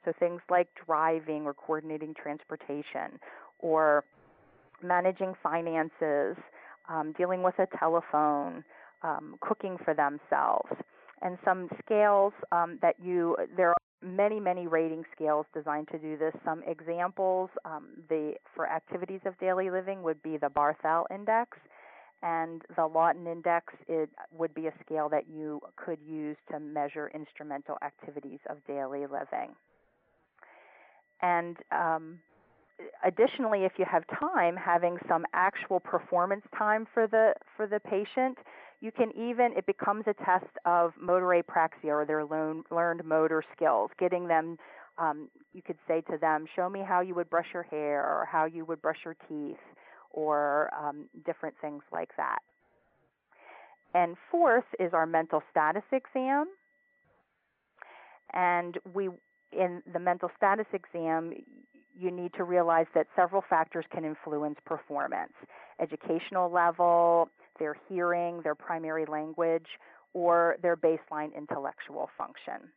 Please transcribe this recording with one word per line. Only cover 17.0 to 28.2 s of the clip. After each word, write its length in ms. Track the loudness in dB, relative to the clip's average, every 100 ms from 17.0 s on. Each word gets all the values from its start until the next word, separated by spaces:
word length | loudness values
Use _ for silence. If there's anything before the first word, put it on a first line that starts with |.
| -4 0 0 0 -2 -8
um, 240 | -12 -14 -14 -20 -4
the, 240 | -2 -2 -8 -12
for 140 | -8 -4
activities 520 | -4 _ -10 -8 -8
of 120 | -8 -4
daily 320 | -2 0 0
living 320 | -2 -4 -4
would 200 | -4 -4
be 140 | -6 -2
the 120 | 0
Barthel 560 | 2 2 2 0 0 0
Index, 460 | -4 0 0 0 -10 _ -20 -20 -20 -20 _
and 400 | -4 -2 -4 -8 -8 0
the 100 | 2
Lawton 400 | 4 4 2 -4
Index, 460 | -4 0 0 0 -18 -4
it 220 | -2 -2 -8 -20
would 240 | -6 -6
be 120 | -4 -8
a 60 | -8
scale 240 | -6 -2 0
that 160 | 0 -2
you 320 | -10 -8 -8 -12 -14
could 220 | -10 -10 -8
use 300 | -8 -8 -10 -12
to 100 | -12
measure 500 | -6 -4 -4 -6 -10
instrumental 640 | -10 -14 -16 -10 -10 -8 -10
activities 580 | -10 _ -14 -14